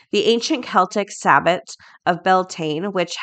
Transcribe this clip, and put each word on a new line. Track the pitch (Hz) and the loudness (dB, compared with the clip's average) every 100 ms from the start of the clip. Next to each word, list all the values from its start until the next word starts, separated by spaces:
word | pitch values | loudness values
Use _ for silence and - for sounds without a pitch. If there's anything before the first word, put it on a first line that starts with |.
| _ | _
The | 202 208 | 0 2
ancient | 233 - 302 247 | 0 0 -4 0
Celtic | 208 180 214 196 | 0 0 -2 -6
Sabbat | - 185 139 165 180 - - - _ - | -2 2 4 4 0 -4 -20 -20 _ -4
of | 170 | -2
Beltane, | 185 185 185 - 156 151 202 | 2 2 0 -6 -6 -4 -4
which | 180 175 - | -4 -4 -6